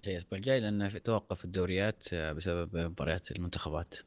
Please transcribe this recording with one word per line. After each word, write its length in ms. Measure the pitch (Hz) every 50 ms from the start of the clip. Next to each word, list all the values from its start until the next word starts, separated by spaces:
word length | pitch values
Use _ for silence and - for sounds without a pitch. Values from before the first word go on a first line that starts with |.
| -
شيء 80 | 101 90
الأسبوع 240 | 87 87 - 98
الجاي 220 | 95 104 135 135 127
لأن 300 | 110 104 104 101 101 98
في، 100 | 107 -
توقف 460 | - 117 113 104 - - 98 - -
الدوريات، 680 | 87 87 92 90 92 90 95 101 110 107 - - - 90
آه، 200 | 82 78 78 76
بسبب 440 | 78 87 92 85 85 85 76 -
مباريات 540 | 85 85 85 90 - 67 78 85 95 - -
المنتخبات. 640 | - 90 87 85 - - - 80 78 80 87 - - - -